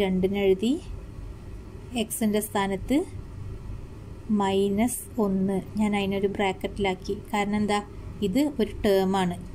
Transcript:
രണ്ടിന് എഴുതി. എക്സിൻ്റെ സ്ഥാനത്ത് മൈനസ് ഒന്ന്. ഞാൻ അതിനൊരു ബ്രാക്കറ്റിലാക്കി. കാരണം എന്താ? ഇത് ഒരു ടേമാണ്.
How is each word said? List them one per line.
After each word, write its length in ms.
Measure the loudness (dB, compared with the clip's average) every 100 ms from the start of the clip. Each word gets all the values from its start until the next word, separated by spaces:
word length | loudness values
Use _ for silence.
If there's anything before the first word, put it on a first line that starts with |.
രണ്ടിന് 360 | 4 2 2 4 4
എഴുതി. 280 | 4 4 0 -4 -10 -12 -12 -12 -12 -12 -14 -14 -14 -8 -4
എക്സിൻ്റെ 380 | -4 0 2 2 0
സ്ഥാനത്ത് 480 | 0 0 -2 0 0 0 -6 -12 -10 -10 -10 -8 -10 -10 -14 -14 -12 -2 2
മൈനസ് 600 | 2 4 2 2 2 0 -6 0 2
ഒന്ന്. 340 | 2 2 0 -2 0
ഞാൻ 120 | 2 2
അതിനൊരു 300 | 2 2 0 2
ബ്രാക്കറ്റിലാക്കി. 760 | 0 0 -4 0 0 0 -4 -6 -2
കാരണം 260 | -2 0 0
എന്താ? 180 | 2 0 0 -10 -12 -4 0
ഇത് 140 | 2 2 2
ഒരു 100 | -2 2 4
ടേമാണ്. 500 | 6 6 4 2 0 -8